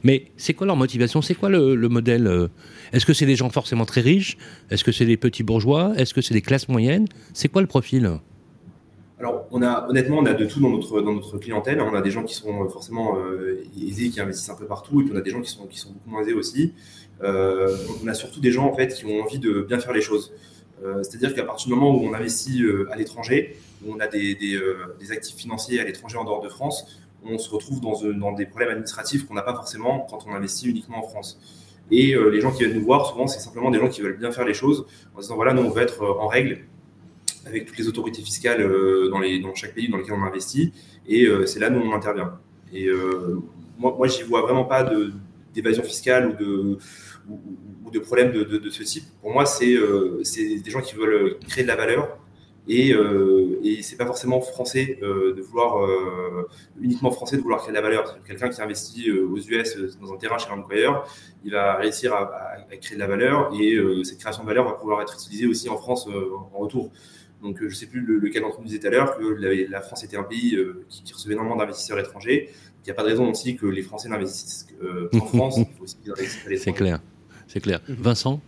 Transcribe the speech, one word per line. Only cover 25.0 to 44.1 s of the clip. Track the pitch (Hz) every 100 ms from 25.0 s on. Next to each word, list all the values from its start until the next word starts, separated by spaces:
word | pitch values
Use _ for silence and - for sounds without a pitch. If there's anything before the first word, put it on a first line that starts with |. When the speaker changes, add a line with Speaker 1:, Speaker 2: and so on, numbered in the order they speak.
| 98
Speaker 2:
actifs | 110 - -
financiers | 120 113 127 123
à |
l'étranger | 98 92 110 117
en |
dehors | 104 104
de | 101
France, | - 139 156 - - - -
on | 110 113
se | 110
retrouve | 107 - 131
dans, | 113 104
euh, | 104
dans | 101 101
des | 101 98
problèmes | 117 117
administratifs | 110 107 - - 139 -
qu'on |
n'a | 104
pas | 123
forcément | 120 - 110 120 135 -
quand | 107 104
on |
investit | 98 95 - 123
uniquement | 110 - 113
en | 110
France. | 104 - - - - - - -
Et, | 113 135
euh, | 131 107
les | 107
gens | 127
qui | 131
viennent | 113 110
nous | 107
voir, | 139
souvent, | - 117 139
c'est | -
simplement | - 120 127
des | 113
gens | 104
qui | 104
veulent | 98 98
bien | 117
faire | 123 117
les |
choses, | 104 135 143 - - -
en | -
disant, | 101
voilà, | 110 123
nous, | 127
on | 117
veut | 107
être, | 123 -
euh, | 101 98
en | 107
règle | 123 143 - - - - - - - - - -
avec | 110
toutes | 110 -
les | 110
autorités | 113 110 107
fiscales, | 104 - 117 117
euh, | 98 95 95 95 95
dans | 98
les, | 95 92
dans | 95
chaque | 95 107
pays | 113 117
dans | 98
lequel | 98
on | 101
investit, | 95 95 - 135 165 - - - -
et, | 110
euh, | 120 98 92
c'est | 104
là, | 110
nous, | 123
on | 113
intervient. | 107 104 101 87 - - - -
Et, | 92 95
euh, | 92 92 92 87 90 - - - 113
moi, | 123 123
moi, |
j'y | 127